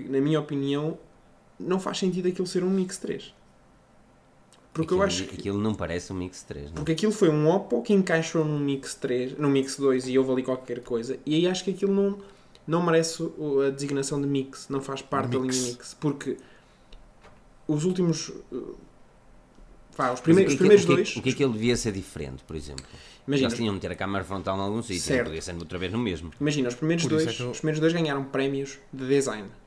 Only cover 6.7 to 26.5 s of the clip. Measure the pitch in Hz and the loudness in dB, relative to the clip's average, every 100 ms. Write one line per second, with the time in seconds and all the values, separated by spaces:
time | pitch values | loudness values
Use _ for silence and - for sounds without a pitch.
6.7 | - 151 160 214 214 175 151 151 190 - | -6 -4 0 0 4 4 6 4 2 2
7.7 | 233 - 196 185 165 160 165 151 147 143 | -2 4 4 4 2 0 0 0 0 0
8.7 | 139 - - 135 123 127 139 147 139 135 | -2 -6 -6 -2 -2 -2 0 2 4 2
9.7 | - 139 131 127 127 131 131 131 127 - | 2 2 2 2 2 2 0 0 -4 -4
10.7 | 123 - 120 120 - - 156 175 185 - | -10 -4 -4 -4 -6 0 2 2 0 -2
11.7 | 185 196 196 202 202 - - - - - | 0 2 4 2 0 -10 -20 -20 -16 -2
12.7 | 165 175 165 160 - 165 - 151 139 139 | 2 4 4 4 -2 -6 -4 0 2 2
13.7 | 139 143 139 139 143 143 139 135 - - | 0 -2 -2 0 -2 0 0 -2 -8 -6
14.7 | 139 135 131 - 139 120 131 131 127 123 | -6 -4 -8 -4 -2 0 0 0 0 -2
15.7 | 120 - - 151 139 135 - - - - | -6 -14 -4 -2 -2 -4 -6 -10 -20 -20
16.7 | _ - - - - - - - - - | _ -20 -20 -20 -20 -20 -20 -20 -10 -4
17.7 | 151 180 180 175 151 - - - 127 - | 0 0 2 2 0 -6 -12 -12 -12 -10
18.7 | - - - - - - - - - - | -14 -20 -20 -20 -20 -20 -20 -20 -20 -20
19.7 | - - - 131 127 160 180 185 139 196 | -20 -12 -4 -2 0 6 6 6 4 8
20.7 | 202 170 175 196 - 131 123 139 107 117 | 8 8 4 2 -2 -2 2 0 2 2
21.7 | 117 113 95 - - 71 65 - 80 69 | 2 0 -4 -6 -10 -10 -10 -10 -10 -10
22.7 | 67 - - - - - 139 123 117 113 | -12 -16 -20 -20 -12 -2 0 2 0 -2
23.7 | 95 87 87 98 98 90 95 92 95 98 | -2 -4 -4 -2 -2 -4 -4 -2 -2 -2
24.7 | 110 113 90 - 131 92 80 92 87 82 | -4 -4 -4 0 0 0 -4 -8 -8 -8
25.7 | 90 90 110 117 82 85 - 147 | -6 -4 -2 -2 -4 -8 -4 -2